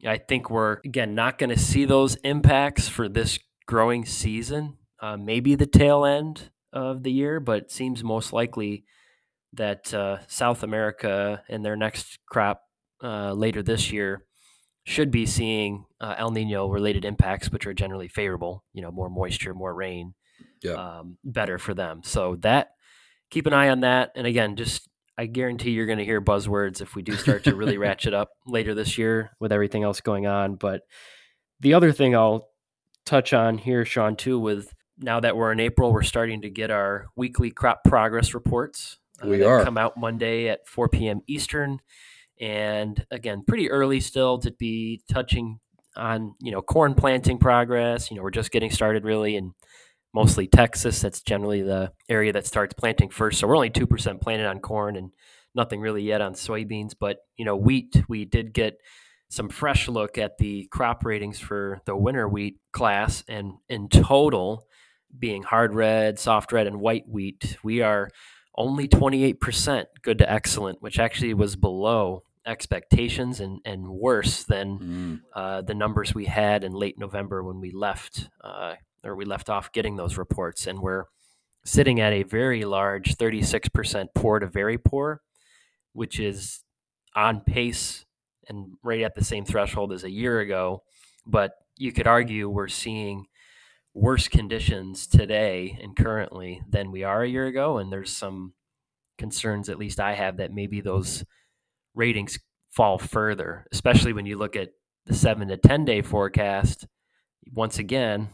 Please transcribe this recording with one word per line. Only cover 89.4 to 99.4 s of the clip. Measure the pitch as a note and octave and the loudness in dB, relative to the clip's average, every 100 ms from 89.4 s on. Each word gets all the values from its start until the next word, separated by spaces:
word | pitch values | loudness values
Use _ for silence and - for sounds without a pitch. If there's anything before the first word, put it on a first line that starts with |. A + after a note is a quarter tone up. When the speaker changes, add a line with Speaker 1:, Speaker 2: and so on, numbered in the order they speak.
| G2 | -2
Speaker 1:
threshold | G#2+ G2+ G#2+ G2+ | -2 0 -2 -6
as | F#2 | -6
a | F#2 | -8
year | G2 B2 A#2 | -6 -2 -2
ago. | G2+ F#2+ F#2 F#2+ _ _ _ _ - | -2 -2 -2 -6 _ _ _ _ -2
But | G#2+ G2 - _ - | 0 0 -4 _ -10
you | B2+ | -6
could | A#2+ A#2 | 0 4
argue | A#2 A#2+ G#2+ G2+ | 4 4 -4 -4
we're | G2+ F#2+ | -4 -6
seeing | - A2+ G#2+ G#2 G2 G2 _ _ _ _ _ _ | -6 -8 -6 -8 -10 -14 _ _ _ _ _ _
worse | F#2+ A2+ B2+ - | 0 2 2 2
conditions | - G#2 A2+ - G2+ F#2+ F#2 - | 2 2 -2 -2 -2 -6 -12 4
today | - G2+ G#2+ G#2+ F#2 F#2 - | 4 6 0 0 -2 -6 -10
and | G#2 - | -12 -2
currently | A2+ G#2+ F#2+ F#2 F#2 F2+ - | -2 -2 -6 -10 -12 -12 -4
than | G2+ G2 | -4 -4
we | F#2+ | -6
are | G2 G#2 | -2 -2
a | B2 | -2
year | B2+ C3 | -2 -4
ago. | B2+ D3 B2 | -2 -2 -2
And | F#2+ | -6
there's | G2 F#2+ | -8 -10
some | - G2 F#2+ F#2 _ _ _ _ _ _ - | -10 -10 -10 -14 _ _ _ _ _ _ -14
concerns, | A2 - | -10 -6